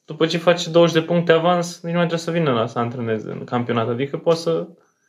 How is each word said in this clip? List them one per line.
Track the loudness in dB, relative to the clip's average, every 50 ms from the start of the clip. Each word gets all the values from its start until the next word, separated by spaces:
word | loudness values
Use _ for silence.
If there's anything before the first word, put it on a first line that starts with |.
| _
după | -12 -2 0 0
ce | 0 0 0
face | 2 2 2 2 0 2
douăzeci | 4 4 4 6 4
de | 2
puncte | 0 2 0 0 4 4
avans, | 4 4 4 2 2 2 0 -4 -8 -12
nici | -8 -4 -2
nu | 0
mai | 0 0
trebuie | -2 -4
să | -4 -4
vină | -2 0 0 2
la, | 2 0 0 -2
să | -2 -4
antreneze | -4 -4 -4 -6 -4 -4 -4 -4 -4 -8
în | -10 -10 -10
campionat, | -6 -4 -4 -2 0 -2 -2 0 -2
adică | -2 -4 -4 -6 -6 -4
poți | 0 0 0 0
să, | 0 -2 -2 -2 -4 -8 -12 _ _ _ _ _ _